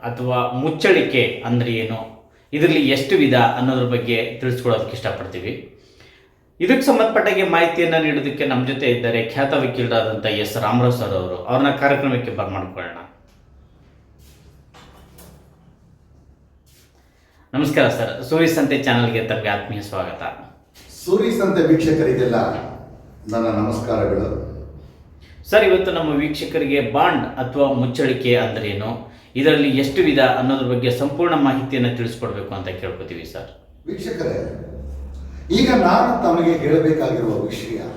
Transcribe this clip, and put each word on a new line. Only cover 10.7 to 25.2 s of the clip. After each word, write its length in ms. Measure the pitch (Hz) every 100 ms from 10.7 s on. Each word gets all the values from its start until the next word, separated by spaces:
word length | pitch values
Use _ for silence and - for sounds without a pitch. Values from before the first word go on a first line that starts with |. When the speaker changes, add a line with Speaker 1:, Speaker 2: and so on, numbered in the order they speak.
| 120 123
Speaker 1:
ಸರ್ 160 | 120 107
ಅವರು. 260 | 95 90 90
ಅವ್ರನ್ನ 340 | - 127 139
ಕಾರ್ಯಕ್ರಮಕ್ಕೆ 640 | 139 139 139 139 123 117
ಬರ್ಮಾಡ್ಕೊಳ್ಳೋಣ. 640 | 101 98 95 90 92 87 85 87 _ _ _ _ - - _ - _ _ _ - - - - - - - - - - - - - - - _ _ - _ - _ - _ _ _ _ _ _ _ _ _ _ _
ನಮಸ್ಕಾರ 360 | 131 143 151 123
ಸರ್, 400 | - 113 - -
ಸೂರಿ 180 | 160 165
ಸಂತೆ 360 | 160 135 135
ಚಾನಲ್ಗೆ 440 | - 120 117 113 107
ತಮಗೆ 220 | 107 104
ಆತ್ಮೀಯ 320 | 101 98 104
ಸ್ವಾಗತ. 400 | 98 95 87 85 - - - - _ - - - 175
Speaker 2:
ಸೂರಿ 260 | 196 214
ಸಂತೆ 300 | 226 196 170
ವೀಕ್ಷಕರಿಗೆಲ್ಲ 760 | 156 160 160 156 131 127 127 113 - - - - - - - - 110
ನನ್ನ 200 | 110 113
ನಮಸ್ಕಾರಗಳು. 1040 | 104 110 - - 113 - - - - - - - - - - - -